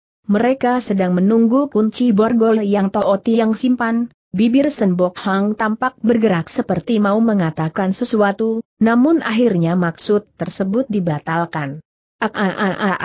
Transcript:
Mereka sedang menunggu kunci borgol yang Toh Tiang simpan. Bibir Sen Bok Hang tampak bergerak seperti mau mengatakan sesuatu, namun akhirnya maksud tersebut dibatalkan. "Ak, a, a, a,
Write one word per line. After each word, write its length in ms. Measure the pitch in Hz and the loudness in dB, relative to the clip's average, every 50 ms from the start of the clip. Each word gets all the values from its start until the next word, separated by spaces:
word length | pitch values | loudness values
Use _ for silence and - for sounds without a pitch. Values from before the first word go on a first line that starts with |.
| _ _ _ _ _ | _ _ _ _ _
Mereka 560 | - 202 208 226 247 262 269 - 247 247 254 | -2 0 2 2 0 0 0 0 0 0 -2
sedang 320 | 240 - 202 190 185 180 180 | -2 -2 -2 0 0 0 2
menunggu 560 | 180 185 202 226 226 233 226 240 269 294 285 | 2 2 2 4 4 4 4 2 2 0 0
kunci 400 | - 208 220 220 - - 247 247 | 0 0 0 0 0 0 0 2
borgol 560 | 208 196 214 226 247 226 220 220 214 220 208 | 2 2 2 2 2 2 2 2 2 2 0
yang 240 | 196 202 202 190 190 | 0 0 0 0 0
Toh 240 | - 214 - - 202 190 | 0 0 0 0 0 0
Tiang 320 | - 233 226 233 226 220 220 | 0 0 0 2 2 0 0
simpan. 560 | - - 254 254 247 240 226 226 233 240 240 _ _ _ _ - | 0 0 0 0 0 -2 -2 -2 -2 -4 -6 _ _ _ _ -2
Bibir 400 | 185 220 240 233 277 277 302 277 | 0 2 2 2 2 2 0 0
Sen 240 | - 220 190 180 | 0 0 0 2
Bok 240 | 180 180 180 180 - | 0 0 -2 -2 -4
Hang 320 | - 208 190 196 202 208 214 | -4 -2 -2 0 0 -2 -2
tampak 480 | - 226 214 220 - 254 254 - _ | -2 -2 -4 -2 -2 -4 -6 -6 _
bergerak 480 | - 220 240 226 214 220 185 165 160 - | -2 0 0 2 2 2 0 0 -4 -6
seperti 480 | - - - - 185 175 - - 233 | -6 -6 -4 -2 -4 -4 -2 -2 0
mau 240 | 208 208 202 202 220 | 0 2 2 2 2
mengatakan 720 | 226 226 214 196 170 160 156 - 160 160 - - 190 185 190 | 2 2 2 0 0 -2 -2 -4 -6 -4 -4 -2 -2 -2 -2
sesuatu, 720 | - 254 - 233 214 208 196 202 202 226 226 226 226 - _ _ - | -4 -4 -2 0 0 2 0 0 -2 -2 -2 -4 -4 -8 _ _ 0
namun 400 | 214 226 233 240 254 311 339 302 | 2 2 4 4 4 4 2 2
akhirnya 560 | - 220 214 220 247 226 190 170 165 165 175 | 0 0 0 2 2 2 2 2 0 0 0
maksud 480 | 185 180 165 165 - - - 208 208 208 _ _ | 0 0 -2 -4 -4 -2 0 0 0 -2 _ _
tersebut 560 | - 170 - - - 196 190 202 247 262 - | -10 -8 -8 -6 -6 -4 -2 -2 -2 -2 -2
dibatalkan. 880 | 208 208 175 170 151 147 - 165 165 170 170 165 - 160 147 139 143 160 - _ _ _ _ _ _ | -2 -2 -2 -2 -4 -4 -4 -4 -4 -2 -4 -4 -4 -6 -6 -8 -10 -12 -16 _ _ _ _ _ _
"Ak, 160 | - 226 220 - | -6 -6 -4 -2
a, 160 | 214 208 185 | -2 -2 -2
a, 200 | - - 214 190 175 | -2 -2 -4 -4 -2
a, 180 | - 208 190 175 - | -2 -2 -2 -2 -2